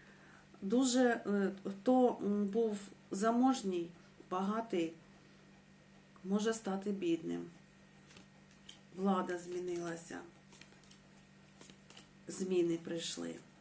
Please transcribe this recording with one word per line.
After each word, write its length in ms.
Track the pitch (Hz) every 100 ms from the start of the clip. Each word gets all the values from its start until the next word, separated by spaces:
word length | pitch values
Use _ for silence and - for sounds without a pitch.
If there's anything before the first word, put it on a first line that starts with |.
| - - - - - -
Дуже, 420 | 196 240 262 247
е, 480 | 247 226 - 202 190 - 196
хто, 480 | 196 - 254 247 -
м, 240 | 202 208 202
був 320 | 220 226 208 - - -
заможній, 800 | 196 226 240 262 262 196 180 170 - - - -
багатий, 640 | 185 196 226 233 180 165 165 - - - - - - - - - - - -
може 300 | 185 208 220
стати 380 | 220 196 190 202
бідним. 540 | 196 170 165 170 175 170 - - - - - - - - - - - - - - 175
Влада 420 | 196 185 175 175
змінилася. 840 | 175 180 180 175 170 170 - 180 - - - - - - - - - - - - - - - - - - - - -
Зміни 500 | 170 185 185 170 165
прийшли. 580 | - 170 - - 170 - - -